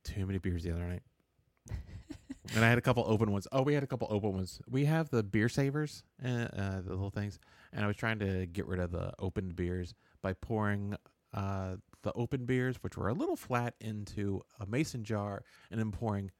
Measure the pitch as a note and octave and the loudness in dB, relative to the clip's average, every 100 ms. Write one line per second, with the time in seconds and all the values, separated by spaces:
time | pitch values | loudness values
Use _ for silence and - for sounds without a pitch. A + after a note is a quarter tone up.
0 | - G#2 F#2+ G2 F#2+ F2 E2+ E2 F2 F2+ | -6 -2 0 0 0 0 0 -2 -2 -4
1 | - _ _ _ _ _ - - - - | -8 _ _ _ _ _ -10 -8 -8 -14
2 | - - - - - A2+ A2+ A#2+ C3+ A#2+ | -14 -16 -16 -16 -2 4 6 6 6 4
3 | A2+ G#2+ A2 G2+ - C3+ C3+ D3 C3+ B2 | 4 4 4 2 0 2 4 4 2 -2
4 | - G#2+ G#2 F#2+ F#2 - - B2+ C#3+ D#3+ | 0 0 2 0 -2 -8 -4 2 4 4
5 | D#3 A#2+ G2+ A2 A#2 - C#3 D3 D3+ - | 2 2 2 4 4 4 2 2 -4 -6
6 | - - B2+ A#2+ A#2 - G2 F#2+ F#2 F#2+ | -20 -6 -2 0 -2 -2 -2 -2 -4 -2
7 | G2 G2+ G2+ G2+ - - - G2+ G#2 G2+ | -2 -2 -4 -6 -16 -20 -10 -2 0 0
8 | A2+ G#2+ G2 F#2+ F#2 F2+ - F#2 F2 E2+ | 0 0 0 0 -2 -4 -2 0 0 -2
9 | F#2 - F#2 G#2 F#2 F2 F2 F2+ F2 - | -4 -4 -4 -2 -4 -2 -2 -2 -4 -10
10 | _ _ G2 F#2+ - A2 G#2 G2+ G2+ G#2 | _ _ -4 -4 -2 0 2 0 -2 -6
11 | - _ _ G#2+ G2 G2 F#2+ F#2 - - | -10 _ _ -4 -2 -2 -4 -6 -10 -8
12 | - - A#2+ C3+ B2 B2+ B2+ B2 - - | -4 -2 0 -2 0 2 2 -2 -4 -2
13 | G2 D3 F4 D#4+ - B2 A#2+ - A2 G#2+ | 0 0 0 -2 0 0 0 -4 -6 -6
14 | G2+ - G2+ F#2+ - - G2 A#2+ D#3 B2+ | -6 -2 -2 -2 -6 -10 -2 0 0 -2
15 | G#2+ G#2+ G2+ G2 - - - A2+ A2 F#2+ | -2 -2 -2 -4 -10 -20 -6 -2 -2 0
16 | A#2 G2+ G2 | 0 0 -2